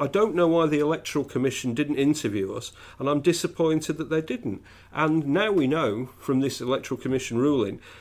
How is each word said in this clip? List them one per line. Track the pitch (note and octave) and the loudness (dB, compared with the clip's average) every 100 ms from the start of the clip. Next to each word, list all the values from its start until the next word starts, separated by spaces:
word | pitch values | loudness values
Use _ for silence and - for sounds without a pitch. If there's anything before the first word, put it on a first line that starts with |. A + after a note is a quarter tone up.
"I | C#3 | 0
don't | G3 A3 | 2 2
know | F3 E3+ | 4 4
why | E3 D#3 | 4 4
the | D3 | 2
Electoral | D3 D#3+ - D3 | 2 -2 -2 -4
Commission | B2+ B2+ C3 - B2+ A#2 | -2 -2 -2 -2 -4 -2
didn't | C#3+ C#3 | -2 2
interview | C#3+ D3 A2 G2+ F#2+ | 2 2 0 -2 -4
us, | A#2 - - - - | -6 -12 -16 -18 -6
and | C#3 | -2
I'm | D3 | 2
disappointed | F3 E3+ E3 - D#3+ D#3 D#3 D3+ | 2 2 0 0 2 2 -2 -6
that | C#3+ | -2
they | D#3+ | -2
didn't." | D#3+ A#3+ - - - - - | -2 -6 -6 -8 -12 -20 -10
And | - D#3 D#3+ C#3 | -2 2 2 2
now | E3+ G#3+ | 2 2
we | F#3+ C3+ | 2 2
know | D#3+ B2+ A2+ B2+ - | 2 0 -2 -8 -10
from | - C3 | -2 0
this | C3+ - | 0 -2
Electoral | B2 C3 - C3 | -2 -2 -4 -6
Commission | C3 C3 - A#2 | -2 -2 -2 0
ruling | C#3+ C#3 G2 F#2 - - | 2 2 0 -4 -14 -14